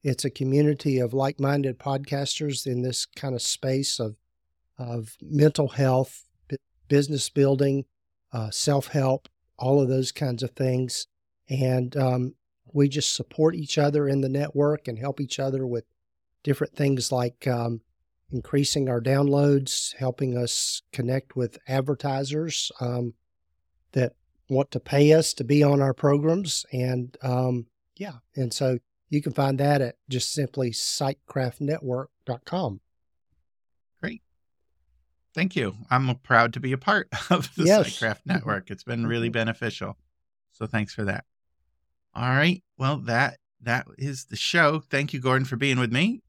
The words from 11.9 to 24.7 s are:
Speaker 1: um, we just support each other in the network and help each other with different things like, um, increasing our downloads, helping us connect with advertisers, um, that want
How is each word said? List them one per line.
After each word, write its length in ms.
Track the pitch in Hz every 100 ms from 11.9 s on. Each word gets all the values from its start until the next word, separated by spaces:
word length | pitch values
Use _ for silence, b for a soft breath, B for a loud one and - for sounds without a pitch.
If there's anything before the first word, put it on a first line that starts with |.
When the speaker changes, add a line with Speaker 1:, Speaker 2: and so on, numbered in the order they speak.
| 143
Speaker 1:
um, 380 | 131 127 127 - _ _ _
we 160 | 147 143
just 280 | 143 - -
support 400 | - - 156 170
each 220 | 147 -
other 300 | 143 147 143
in 140 | 139
the 80 | 135
network 580 | 139 147 139 147 151 -
and 100 | 110
help 220 | 135 135
each 200 | 135 -
other 280 | 135 135 131
with 160 | 120 - _ _ _ _ _
different 340 | - 139 147 -
things 360 | 139 131 120
like, 340 | 127 123 _ 139
um, 360 | 120 117 117 _ _ _ _ _
increasing 560 | 131 - 143 143 151 131
our 140 | 120
downloads, 920 | 117 139 143 139 143 139 131 - - -
helping 420 | 127 123 131 123
us 460 | 120 - - - _
connect 420 | - 117 131 - 135
with 220 | 120 - -
advertisers, 1040 | 135 135 135 143 135 139 151 165 - - -
um, 340 | 123 123 120 - _ _ _ _ _ _ _
that 220 | 131 123 _ _ _ _
want 240 | 131 139